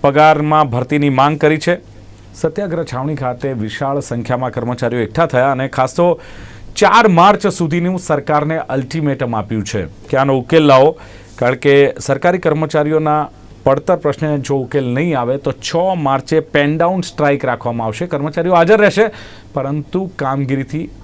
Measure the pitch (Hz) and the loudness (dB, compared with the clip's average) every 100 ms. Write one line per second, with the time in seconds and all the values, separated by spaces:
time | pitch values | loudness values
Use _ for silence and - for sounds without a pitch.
0 | 139 143 156 151 151 156 143 117 123 147 | 2 4 4 4 2 2 2 -2 -2 0
1 | 143 131 143 151 151 156 170 175 - - | 2 2 2 2 0 2 -2 -4 -6 -20
2 | - - - - 160 160 202 165 160 123 | -20 -20 -20 -6 -6 -4 -6 -6 -6 -6
3 | 139 143 127 123 139 127 107 - 139 139 | -6 -4 -6 -6 -6 -4 -6 -4 -4 -4
4 | 139 120 113 127 127 117 117 123 120 123 | -4 -8 -4 -4 -4 -6 -6 -4 -2 -2
5 | 110 - 165 127 135 131 135 - 131 - | -2 0 0 2 2 0 -4 -2 -2 2
6 | 175 165 - - - - - - 196 214 | 0 0 -8 -18 -18 -18 -14 0 4 6
7 | 226 170 190 202 202 180 165 170 175 185 | 6 6 6 4 0 -2 -2 -2 -2 -4
8 | 180 147 - 151 151 160 - 131 127 165 | -2 -2 0 0 0 -4 -4 -6 -4 -2
9 | 147 139 127 113 101 110 98 104 80 - | -2 -2 -2 -4 -4 -6 -4 -6 -6 -12
10 | - 131 139 131 123 165 151 131 147 165 | -2 0 2 0 2 4 6 6 6 2
11 | - - - - 123 127 143 139 139 - | -16 -20 -20 -2 -2 0 4 4 4 0
12 | - 135 175 185 160 156 156 156 147 156 | -4 0 0 0 0 -2 0 0 0 0
13 | 156 151 147 - - - - 135 165 180 | 0 0 -2 -10 -20 -4 0 0 0 0
14 | 151 - 156 147 135 139 127 143 127 123 | 0 -2 -2 -4 -2 -4 -2 -2 -2 -2
15 | 175 143 120 135 - - - 165 185 180 | -2 -2 -2 -2 -4 -6 -6 -2 -2 -2
16 | 143 135 - 160 156 147 143 160 170 185 | 0 -2 0 -2 0 0 2 2 0 0
17 | 175 - 147 139 131 120 123 117 110 110 | -6 -2 0 0 -2 -4 -4 -4 -6 -6
18 | 170 143 147 151 170 175 170 214 208 - | -6 -4 -4 -4 2 2 4 4 4 2
19 | 220 - - - - 147 135 151 143 180 | 0 -2 -20 -20 -10 -6 -4 -6 -4 -6
20 | 190 - 135 139 131 135 135 151 175 - | -6 -6 -4 -2 -2 -2 -4 -8 -10 -14